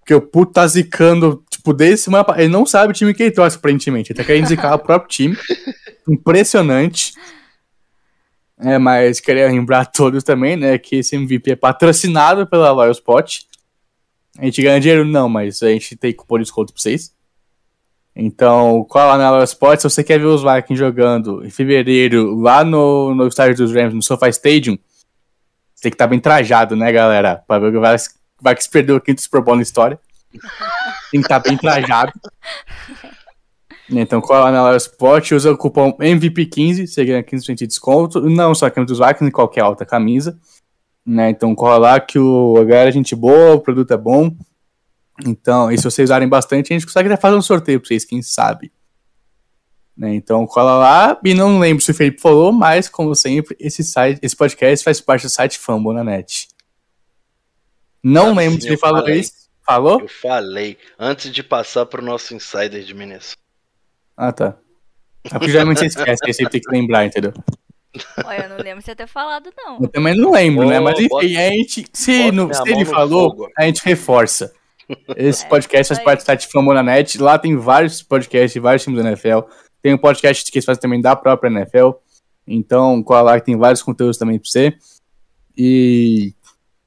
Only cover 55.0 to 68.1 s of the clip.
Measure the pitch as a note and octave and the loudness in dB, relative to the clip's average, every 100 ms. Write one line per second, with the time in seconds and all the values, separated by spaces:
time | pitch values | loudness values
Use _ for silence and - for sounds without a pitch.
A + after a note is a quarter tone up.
55 | - C3 C3 - B2+ - - A2+ G#2+ A#2 | -2 -2 -2 -4 -6 -6 -8 -6 -4 -6
56 | A#2 G2 F2 - - _ _ _ _ _ | -6 -8 -10 -16 -16 _ _ _ _ _
57 | _ _ _ _ _ _ _ _ _ _ | _ _ _ _ _ _ _ _ _ _
58 | B2+ D3+ G#3 G3+ E3 E3 - D3+ D#3+ D#3 | 0 2 4 2 0 -2 -4 -2 0 0
59 | C#3 D#3 G#3 _ _ _ - B2 C#3+ A3 | 0 -4 -4 _ _ _ -2 0 2 0
60 | G#3+ - B2+ B2 G2 G2 G#2 G2 _ _ | -2 -12 -6 -6 -6 -10 -10 -12 _ _
61 | A#2+ C#3 C3+ C3 C3+ B2+ A2+ - A#2+ B2+ | -8 -8 -10 -12 -6 -6 -4 -6 -6 -8
62 | A#2+ A#2+ - A#2 - G#2 G#2 G#2 F#2+ G2 | -10 -12 -12 -18 -14 -10 -10 -10 -18 -20
63 | G2+ F#2+ - - _ _ _ _ _ _ | -20 -20 -20 -20 _ _ _ _ _ _
64 | _ _ B2 A#2+ G#2 - _ _ _ _ | _ _ -8 -4 -8 -8 _ _ _ _
65 | _ _ - B2 D#3+ D3+ D#3 D3+ E3+ E3 | _ _ -12 -6 0 0 2 0 -2 -4
66 | C#3+ A#2+ B2 A2+ B2+ B2 - B2+ A#2+ A2+ | -4 -4 -4 -4 -4 -6 -4 -4 0 0
67 | G#2 G#2 G2+ G#2 - - _ _ _ - | 0 -4 -8 -8 -12 -12 _ _ _ -20
68 | - | -18